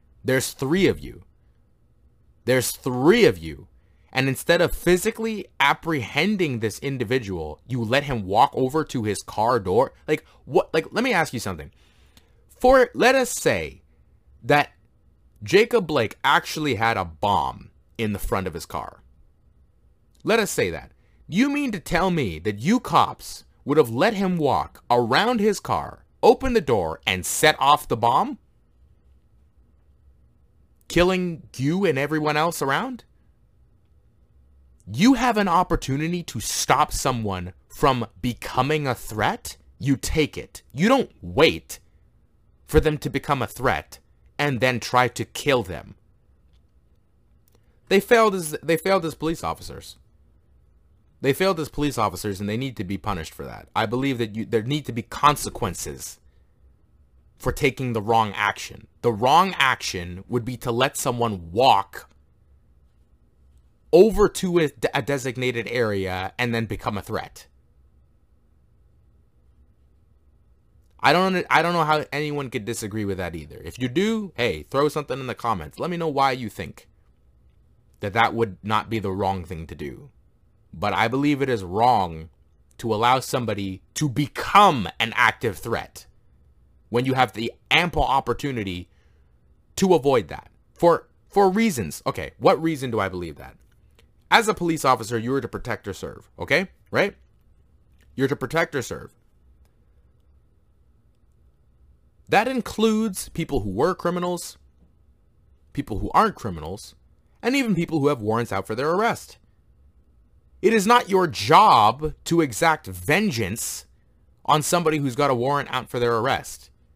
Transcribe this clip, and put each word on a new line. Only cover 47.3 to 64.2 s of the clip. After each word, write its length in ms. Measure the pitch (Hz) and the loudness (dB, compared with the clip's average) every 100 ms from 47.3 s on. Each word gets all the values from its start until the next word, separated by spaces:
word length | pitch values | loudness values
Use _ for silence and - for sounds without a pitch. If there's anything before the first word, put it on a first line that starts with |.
| _ _ _ _ _ - | _ _ _ _ _ 0
They 120 | 196 | 0
failed 340 | - 233 220 | 4 4 4
as, 160 | 190 156 151 | 0 -6 -6
they 140 | 143 160 | -2 -2
failed 300 | 190 190 160 | 2 0 0
as 80 | |
police 280 | - 156 165 | -4 -6 -4
officers. 540 | 82 80 - - - - _ _ _ _ _ _ _ _ _ _ _ _ | -6 -8 -10 -16 -18 -20 _ _ _ _ _ _ _ _ _ _ _ _
They 120 | 131 | -2
failed 260 | 135 190 165 | 2 0 0
as 120 | 135 | -4
police 260 | - 147 127 | -4 -2 0
officers, 420 | 104 - 107 95 | -2 -2 -6 -6
and 120 | 101 | -4
they 80 | 110 | -4
need 180 | 135 110 | -6 -8
to 80 | |
be 140 | 92 98 | -8 -6
punished 340 | 104 92 80 | -6 -6 -8
for 140 | - 67 | -12 -14
that. 220 | 53 - | -14 -8
I 120 | - 107 | -4 -2
believe 320 | 123 139 120 | -2 -2 -2
that 180 | 113 104 | -4 -6
you, 80 | |
there 180 | 107 113 | -2 -2
need 220 | 117 147 | 0 -6
to 80 | 135 | -6
be 80 | 117 | -8
consequences 1200 | - - 147 143 104 - 104 85 - 67 - - _ _ _ _ _ _ _ _ _ _ _ _ | -8 2 2 2 -4 -6 -8 -6 -10 -12 -16 -18 _ _ _ _ _ _ _ _ _ _ _ _
for 120 | 127 | -6
taking 440 | - 139 123 127 | -2 -2 -2 -4
the 80 | 117 | -2
wrong 320 | 101 113 107 | 2 2 2
action. 540 | 98 104 - - - - _ | 0 -2 -2 -10 -16 -20 _
The 120 | 120 | -2
wrong 420 | 104 123 160 190 170 | 2 4 6 4 2
action 680 | 135 120 - 92 87 90 - | 2 0 -4 -8 -10 -12 -6
would 160 | 120 | -4
be 140 | 113 123 | -4 -6
to 120 | 127 | -4
let 280 | 117 139 - | 0 0 -2
someone 520 | 139 123 117 95 82 | -4 -2 -2 -4 -6
walk 600 | 92 131 98 - - - _ _ _ _ _ _ _ _ _ _ _ _ _ _ _ _ _ _ | 2 4 4 0 -12 -20 _ _ _ _ _ _ _ _ _ _ _ _ _ _ _ _ _ _
over 380 | 165 214 190 | 6 8 6